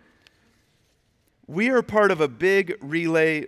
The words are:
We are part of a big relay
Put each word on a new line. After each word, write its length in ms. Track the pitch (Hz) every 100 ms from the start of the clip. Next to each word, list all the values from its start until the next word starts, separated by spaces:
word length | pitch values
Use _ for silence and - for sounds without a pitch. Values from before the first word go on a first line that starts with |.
| _ _ _ _ _ _ _ _ _ _ _ _ _ _ -
We 220 | 160 240
are 140 | 247
part 260 | - 214 202
of 120 | 170
a 60 | 147
big 480 | 113 180 196 175 -
relay 640 | 139 165 165 165 160 151